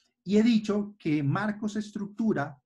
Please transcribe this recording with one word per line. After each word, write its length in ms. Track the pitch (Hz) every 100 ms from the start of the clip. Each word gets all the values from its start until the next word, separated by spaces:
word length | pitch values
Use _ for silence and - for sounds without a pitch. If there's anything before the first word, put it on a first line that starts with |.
| _ _
y 140 | - 208
he 60 |
dicho 500 | 226 220 - 202 202 -
que 240 | 175 151
Marcos 520 | 139 175 214 208 214 214
estructura 840 | 208 - 202 - 220 156 147 -